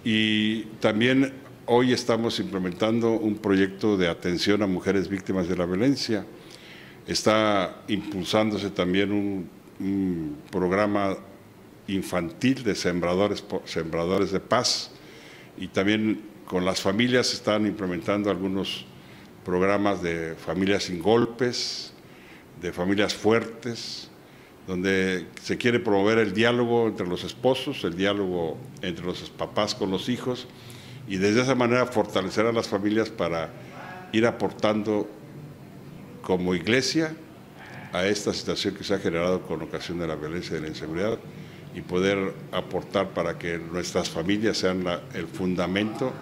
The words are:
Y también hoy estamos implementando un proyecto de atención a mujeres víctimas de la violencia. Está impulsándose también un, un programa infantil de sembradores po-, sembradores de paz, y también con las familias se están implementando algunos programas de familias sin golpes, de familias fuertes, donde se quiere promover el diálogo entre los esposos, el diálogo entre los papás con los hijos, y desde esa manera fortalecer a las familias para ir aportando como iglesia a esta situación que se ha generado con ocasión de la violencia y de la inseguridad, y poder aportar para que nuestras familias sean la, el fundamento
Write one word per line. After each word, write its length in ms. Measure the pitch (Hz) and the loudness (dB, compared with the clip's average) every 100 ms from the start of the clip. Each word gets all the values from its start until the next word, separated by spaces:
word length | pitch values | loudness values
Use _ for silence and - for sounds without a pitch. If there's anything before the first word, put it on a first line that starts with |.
Y 600 | 120 110 110 107 107 110 107 - | 2 2 2 2 2 -2 -6 0
también 540 | 139 110 120 131 135 - - - - | 0 4 4 4 2 -2 -18 -14 2
hoy 260 | 120 127 | 4 6
estamos 480 | 117 - 113 117 110 | 2 2 2 2 -2
implementando 720 | 95 95 92 87 110 117 113 | -2 -2 -2 0 2 2 2
un 260 | 113 107 104 | 2 0 0
proyecto 600 | 107 95 98 95 110 101 | 2 4 4 2 2 4
de 100 | 87 | 2
atención 540 | 82 92 85 - 101 | 2 -2 0 2 2
a 60 | 101 | 2
mujeres 420 | 90 95 98 92 | 0 2 0 0
víctimas 380 | 98 - 92 87 | -4 -2 -2 0
de 100 | 90 | 0
la 80 | 87 | 0
violencia. 600 | 92 127 135 - 107 95 - - - - - - - - | 2 2 2 0 -2 -4 -16 -20 -20 -20 -20 -20 -18 -4
Está 760 | 90 - 110 107 101 87 - - | 0 4 4 4 4 0 -4 -4
impulsándose 800 | 104 95 98 85 107 110 104 98 | -2 -2 -6 2 2 4 0 -2
también 420 | 87 90 92 101 | 0 2 2 2
un, 380 | 104 101 98 85 - - - | 0 0 -4 -8 -14 -20 -8
un 580 | 95 98 95 87 78 73 - | -2 0 0 0 -4 -8 -6
programa 680 | 92 90 95 104 101 98 90 - - - - - - - | 0 2 2 2 2 0 -4 -10 -20 -20 -20 -20 -18 -4
infantil 760 | 95 - 90 85 - 127 135 | -2 0 -2 -2 0 0 2
de 120 | 117 90 | 0 0
sembradores 680 | 95 87 85 92 101 98 | 0 2 2 4 4 2
po-, 220 | - 95 - | -4 -6 -4
sembradores 680 | 87 82 82 85 95 92 | -6 -2 -2 2 2 2
de 80 | 92 | 0
paz, 520 | - 110 - - - - - - - - - - | 2 2 2 -2 -4 -14 -20 -20 -20 -20 -20 -12
y 100 | 90 | -2
también 540 | - 98 107 110 101 - - - | 0 4 4 2 0 -4 -18 -4
con 180 | 92 | 0
las 160 | 90 90 | 0 0
familias 480 | 101 98 123 123 117 | 0 2 4 4 2
se 80 | - | 0
están 280 | - 107 107 | 0 2 2
implementando 640 | 87 92 85 82 104 104 | 0 -2 -2 0 0 2
algunos 560 | 90 98 95 92 - - - - - - - | 0 0 -2 -4 -6 -12 -20 -20 -20 -20 -14
programas 600 | - 90 95 101 101 98 | -2 2 2 2 2 0
de 320 | 87 85 82 80 | -2 -2 -4 -8
familias 480 | - 85 95 101 | -4 0 2 2
sin 180 | - 90 | 0 -2
golpes, 920 | 85 117 120 - 123 117 - - - - - - - - - - | 4 4 4 0 -2 -2 -6 -6 -12 -16 -20 -20 -20 -20 -20 -8
de 100 | 87 | -8
familias 440 | 85 90 101 98 - | -2 0 2 2 2
fuertes, 960 | 104 113 110 - 120 117 - - - - - - - - - | 4 4 2 -8 -10 -8 -10 -10 -14 -20 -20 -20 -20 -20 -6
donde 580 | 90 92 95 95 92 82 - | 0 2 4 2 0 -4 -12
se 160 | - 95 | -4 2
quiere 220 | 123 120 | 4 4
promover 400 | 113 101 98 113 | 4 4 6 4
el 140 | 107 | 4
diálogo 540 | 95 113 120 120 117 113 | 4 4 4 4 4 2
entre 200 | 98 90 | 0 -4
los 160 | 90 | -4
esposos, 600 | 90 - 127 131 - 139 | -6 0 2 2 -2 -4
el 120 | 95 85 | -4 0
diálogo 640 | 95 101 95 87 82 73 - - | 2 2 0 0 -2 -4 -12 -8
entre 200 | 95 82 | -6 -6
los 160 | 90 85 85 | -6 -6 -8
papás 420 | - 82 - 104 | -8 -4 0 -2
con 160 | - 101 | 0 -2
los 180 | 95 107 | -2 -2
hijos, 400 | 123 - 123 - - - - - - - | -4 -4 -6 -8 -18 -18 -18 -18 -16 -6
y 80 | 95 | 0
desde 240 | 101 110 | 4 4
esa 140 | 127 127 | 4 4
manera 320 | 120 123 120 | 4 4 2
fortalecer 580 | 107 95 104 92 110 110 | 2 0 0 0 2 2
a 60 | |
las 140 | 117 110 | 2 0
familias 420 | 101 101 107 107 | 0 2 2 0
para 400 | - 85 82 80 - - - - - - | -2 -2 -2 -4 -10 -16 -16 -14 -14 -2
ir 140 | 107 113 | 2 2
aportando 840 | - 98 - 107 107 104 104 101 - - - - - - - - - - - | 2 -4 0 0 2 0 0 -2 -8 -16 -16 -16 -16 -18 -18 -18 -18 -18 -14
como 320 | - 92 90 | 0 0 2
iglesia 600 | 92 85 123 131 160 160 160 - - - - - - - | 0 2 2 2 0 -2 -4 -16 -20 -20 -20 -18 -16 -6
a 140 | 90 95 | 0 0
esta 280 | 104 - | 0 0
situación 420 | 92 - 90 104 90 | -4 -2 -2 -2 -4
que 80 | |
se 100 | - | -2
ha 60 | 98 | 0
generado 420 | 95 82 87 92 | 0 0 2 0
con 220 | 90 82 | -2 -6
ocasión 340 | 78 78 - 87 | -6 -8 -6 -4
de 100 | 85 | -4
la 80 | 76 | -4
violencia 360 | 76 85 80 | -6 -6 -6
y 20 | 82 | -6
de 40 | |
la 60 | 78 | -6
inseguridad, 500 | 78 76 80 104 117 - - - - - | -8 -6 -2 -2 -2 -8 -16 -16 -16 -14
y 80 | - | -14
poder 520 | 82 90 95 101 95 - - | -4 2 4 2 0 -4 -6
aportar 580 | 92 87 92 - 101 95 | -4 -2 -6 -2 0 0
para 280 | - 85 78 | 0 -2 -2
que 180 | 87 85 | -4 -6
nuestras 520 | 82 87 85 95 85 | -6 -6 -2 -2 -2
familias 480 | 85 85 104 107 92 | -4 0 2 2 2
sean 260 | 92 92 | 0 0
la, 180 | 90 87 - - | 0 -4 -6 -8
el 100 | 82 | -8
fundamento 880 | - 92 90 87 95 107 107 131 123 | -2 -2 0 0 2 0 -2 -4 -4